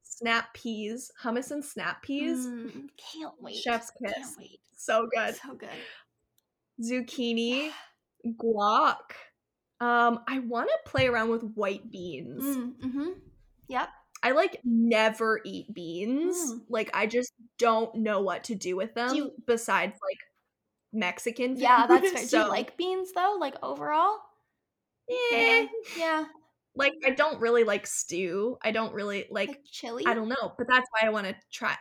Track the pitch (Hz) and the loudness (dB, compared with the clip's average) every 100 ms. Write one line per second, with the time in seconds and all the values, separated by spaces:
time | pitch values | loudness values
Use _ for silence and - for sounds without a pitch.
0 | - - 233 226 233 - 240 214 208 233 | -18 -6 0 0 -2 -10 -8 -6 -6 -8
1 | - - 247 240 262 294 285 - 170 - | -14 -10 -4 -4 -4 -8 -8 -8 -8 -8
2 | - 277 302 254 254 240 226 262 277 - | -6 -4 -2 -4 -6 -10 -12 -14 -18 -20
3 | - 320 311 - - 214 254 226 233 - | -18 -14 -14 -14 -14 -8 -4 -4 -6 -10
4 | 208 220 269 - - - _ - - 220 | -8 -8 -10 -16 -20 -20 _ -12 0 0
5 | 226 226 214 226 269 254 - 240 - - | 0 -2 -4 -6 -14 -16 -14 -14 -16 -20
6 | _ _ _ _ _ _ _ - 233 254 | _ _ _ _ _ _ _ -10 -4 -2
7 | 240 - 233 233 233 262 302 - - _ | -4 -4 0 0 0 0 -4 -10 -20 _
8 | _ _ 233 226 233 214 208 233 294 - | _ _ -8 -4 0 2 4 6 4 2
9 | - - - _ _ _ _ _ 240 240 | -8 -20 -20 _ _ _ _ _ 2 4
10 | 240 233 240 269 240 240 349 640 - 269 | 4 2 -2 -4 -2 -2 0 -2 0 2
11 | 262 233 226 226 226 214 202 196 - 196 | 4 4 2 0 -2 -2 -2 -4 -10 -10
12 | 180 135 - 151 277 262 247 254 254 269 | -10 -8 -10 -4 -2 -2 -6 -8 -6 -4
13 | 311 392 - _ _ _ - 254 302 - | -6 -8 -18 _ _ _ -8 -6 -6 -10
14 | _ - 240 277 381 - 247 233 233 220 | _ -2 2 4 2 0 2 4 4 6
15 | 220 220 226 214 - 190 - 202 165 170 | 4 2 0 0 -2 -10 -10 -10 -8 -6
16 | 214 269 349 359 311 233 214 226 214 - | -2 0 0 0 -4 -6 -4 -4 -2 -2
17 | 214 240 254 _ - - 233 226 226 226 | 0 0 -2 _ -20 0 4 4 0 -2
18 | 214 202 196 175 - 208 180 185 220 233 | 0 0 0 -2 -6 -6 -4 -4 -4 -2
19 | 240 294 269 - - 233 233 196 180 - | 0 0 -2 -6 -2 0 2 0 0 -4
20 | 190 - - _ _ _ _ _ _ 220 | -8 -8 -14 _ _ _ _ _ _ -2
21 | 180 175 - 226 254 262 247 247 269 359 | -2 -2 -6 -2 -2 2 8 8 10 8
22 | 381 359 240 220 214 202 254 - 359 370 | 6 0 2 2 4 0 -4 -4 -4 -2
23 | 370 359 370 403 285 - 254 285 294 302 | -4 0 0 0 -4 -4 -8 -6 -2 2
24 | 370 427 - _ _ _ _ _ _ _ | 2 0 -10 _ _ _ _ _ _ _
25 | - 494 480 466 466 466 440 453 440 339 | -6 -2 0 4 6 4 2 -6 -8 -2
26 | 330 311 311 - _ _ _ - 277 320 | 0 0 -2 -12 _ _ _ 0 4 4
27 | 262 269 302 226 233 233 220 208 - - | 4 4 2 4 4 6 6 2 -2 -6
28 | - 175 185 190 220 247 226 220 226 208 | -4 -2 -2 0 -2 -2 -2 0 -2 -4
29 | 202 202 - 208 202 277 _ - 247 233 | -4 -4 -4 -4 -4 -6 _ -12 -10 -2
30 | 262 226 220 262 196 - 247 262 254 220 | 0 0 -2 -2 -4 -6 2 2 4 2
31 | 220 214 196 - _ - 226 143 | 2 2 -4 -8 _ -6 -4 -4